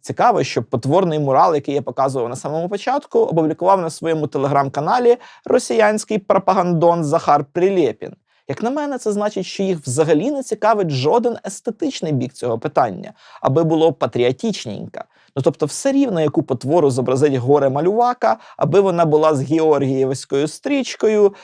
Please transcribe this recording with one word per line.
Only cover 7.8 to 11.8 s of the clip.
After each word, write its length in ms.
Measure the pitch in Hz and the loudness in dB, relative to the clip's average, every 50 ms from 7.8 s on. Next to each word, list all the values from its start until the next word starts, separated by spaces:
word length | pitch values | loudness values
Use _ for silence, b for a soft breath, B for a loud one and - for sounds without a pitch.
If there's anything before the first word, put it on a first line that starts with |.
| 156 120 104 _ - - - _ _ _ _ _ _ - | 0 0 -2 _ -12 -16 -16 _ _ _ _ _ _ -10
Як 140 | - - | -8 -4
на 80 | 208 233 | -4 -4
мене, 280 | 269 302 294 285 277 247 | -4 -4 -4 -6 -6 -6
це 140 | - 214 | -4 -4
значить, 340 | 208 202 208 214 214 202 185 | -2 -2 -2 -2 -2 -4 -8
що 160 | - - - | -8 -6 -4
їх 160 | 196 190 185 160 | -2 -2 -2 -4
взагалі 520 | - - 120 139 160 151 165 151 180 262 | -4 -6 0 0 2 2 2 2 2 0
не 120 | 302 277 | -4 -4
цікавить 480 | 262 - 220 214 - 214 226 208 196 165 | -6 -6 -6 -2 0 2 2 2 0 -2
жоден 460 | 143 131 127 151 180 240 226 240 233 - _ | -2 -2 0 2 2 2 0 0 -4 -4 _
естетичний 680 | - - - _ - - _ | -14 -14 -10 _ -10 -8 _